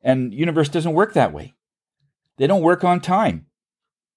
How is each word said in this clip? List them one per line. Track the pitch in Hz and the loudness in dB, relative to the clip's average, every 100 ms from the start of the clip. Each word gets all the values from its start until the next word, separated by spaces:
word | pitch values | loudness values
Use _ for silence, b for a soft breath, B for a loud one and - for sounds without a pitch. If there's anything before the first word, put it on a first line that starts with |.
And | 127 131 127 | 0 -2 -2
universe | 107 170 160 147 | -4 -2 0 0
doesn't | 170 165 | -2 -2
work | 160 214 | 0 0
that | 165 110 | 2 0
way. | 73 73 _ _ _ _ _ _ _ _ _ | -2 -16 _ _ _ _ _ _ _ _ _
They | 139 | 0
don't | 196 | 2
work | 165 175 | 2 2
on | 180 175 | 0 0
time. | - 185 202 82 - _ _ _ _ _ _ | 0 0 0 -4 -12 _ _ _ _ _ _